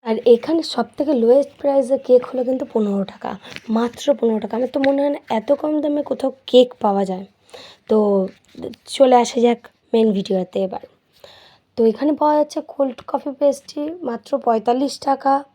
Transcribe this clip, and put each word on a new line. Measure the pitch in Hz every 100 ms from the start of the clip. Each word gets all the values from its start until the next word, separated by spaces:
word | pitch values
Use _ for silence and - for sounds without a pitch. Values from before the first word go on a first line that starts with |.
| 233
আর | 220 233
এখানে | 233 - 330
সবথেকে | 311 - 226 - 285
লোয়েস্ট | 277 226 262 285 _
প্রাইসের | 285 277 247 269
কেক | - 254 247
হলো | 254
কিন্তু | 247 262 254
পনেরো | 233 208 196
টাকা, | 190 - - 190 - - -
মাত্র | 226 240 233 -
পনেরো | 285 233 220
টাকা। | 220 220
আমার | 254
তো | 285
মনে | 269 277
হয় | 285
না | 294 _
এত | 226 220
কম | 285 302 302
দামে | 294 294
কোথাও | 285 - 269 262 -
কেক | 247 247 -
পাওয়া | 214 202 190
যায়। | 185 190 _ _ - - - _
তো | - 104 98 92 - _ - 254 226 -
চলে | - 269 247
আসা | 226 -
যাক | 240 233 - _ _
মেন | 226 226
ভিডিওতে | 196 190 190 180 196
এবার। | 190 196 - _ _ _ - - - _ _ -
তো | 226
এখানে | 220 285
পাওয়া | 294 302 302
যাচ্ছে | 294 311 294
কোল্ড | - 277 233 -
কফি | 277 - 262
পেস্ট্রি | 285 277 - - 294 349
মাত্র | 294 226 - 277
পঁয়তাল্লিশ | - 226 220 247 269 -
টাকা | - 269 269 277 285